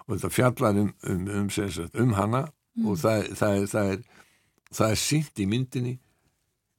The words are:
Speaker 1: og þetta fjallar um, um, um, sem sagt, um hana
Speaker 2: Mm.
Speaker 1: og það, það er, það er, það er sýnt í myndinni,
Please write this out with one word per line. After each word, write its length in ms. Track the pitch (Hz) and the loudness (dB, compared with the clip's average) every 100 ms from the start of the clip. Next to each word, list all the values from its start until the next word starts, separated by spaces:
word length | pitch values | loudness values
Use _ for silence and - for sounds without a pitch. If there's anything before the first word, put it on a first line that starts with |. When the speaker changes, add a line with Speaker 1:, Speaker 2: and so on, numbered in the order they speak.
| - | -8
Speaker 1:
og 80 | 101 | -6
þetta 160 | 92 | -2
fjallar 480 | - 123 123 117 101 | 2 2 4 2 4
um, 120 | 104 - | 0 -2
um, 240 | - 92 95 | -4 -2 -2
um, 220 | 101 101 | -2 -2
sem 180 | - 101 | -2 -4
sagt, 260 | 85 85 - | -4 -8 0
um 160 | 127 101 | 2 2
hana 300 | 101 123 156 _ _ | 0 0 -4 _ _
Speaker 2:
Mm. 140 | 233 220 | -4 -2
Speaker 1:
og 80 | 151 | 0
það, 300 | 113 110 92 95 | 2 2 0 -2
það 180 | 107 | 0
er, 100 | 98 98 | 2 0
það 220 | 110 101 | 0 0
er, 80 | 101 - - - _ _ _ _ | -2 -6 -20 -20 _ _ _ _
það 180 | - 110 | 0 2
er 60 | 104 | 2
sýnt 380 | - 151 147 - | 2 0 0 -2
í 20 | |
myndinni, 460 | 98 117 127 131 123 127 _ _ _ _ _ _ _ | 0 0 -2 -4 -6 -6 _ _ _ _ _ _ _